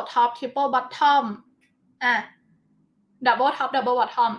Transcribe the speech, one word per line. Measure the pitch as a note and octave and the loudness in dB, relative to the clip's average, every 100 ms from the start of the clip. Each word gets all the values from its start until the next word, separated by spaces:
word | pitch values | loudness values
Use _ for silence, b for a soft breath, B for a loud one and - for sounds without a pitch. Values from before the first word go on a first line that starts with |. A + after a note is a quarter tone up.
| - | 2
top | B3 A#3+ - | 0 0 -2
triple | B3+ C#4 C#4 | -8 -4 -2
bottom | B3+ - - D4 C#4+ A3+ G3+ _ _ _ _ _ _ | -2 -4 0 2 4 0 -6 _ _ _ _ _ _
อ่ | B3 | -2
ะ | A3+ - _ _ _ _ _ _ _ _ _ C3+ | -2 -4 _ _ _ _ _ _ _ _ _ 0
double | G#3 C4+ - | 2 2 0
top | C4 C4+ | -2 -2
double | B3 B3 | 0 0
bottom | A3 - A#3 | 0 0 -2